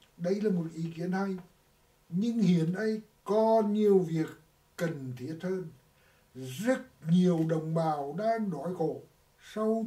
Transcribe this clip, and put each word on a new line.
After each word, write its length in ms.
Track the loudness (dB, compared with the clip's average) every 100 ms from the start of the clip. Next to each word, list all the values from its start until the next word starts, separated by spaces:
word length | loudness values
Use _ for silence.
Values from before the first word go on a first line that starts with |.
| _ -8
đây 240 | -4 0
là 100 | 0
một 160 | 0 -4
ý 100 | -6 -8 -6
kiến 160 | -4
hay, 240 | -4 -4 -6 -12 _ _ _ _ _ -6
nhưng 300 | -2 -2 2
hiện 340 | 4 4 2
nay 280 | 0 -2 -4 -8 _
còn 480 | -2 2 4 4 4
nhiều 260 | 2 6 4
việc 300 | 4 -2 -2 -6 _ _ _ -6
cần 360 | -4 -4 -8 -10
thiết 220 | -10 -8
hơn. 240 | -6 -6 -8 -16 _ _ _ _ _
Rất 520 | -14 -12 -6 -2 -2 -4 _ 2
nhiều 360 | 4 6 4 2
đồng 260 | 0 0
bào 400 | 0 0 -2 -4 -2
đang 320 | -2 0 -2
đói 240 | -4 -6
khổ. 260 | -2 -2 -2 -10 _ _ _ -12
Sau 320 | -4 0 0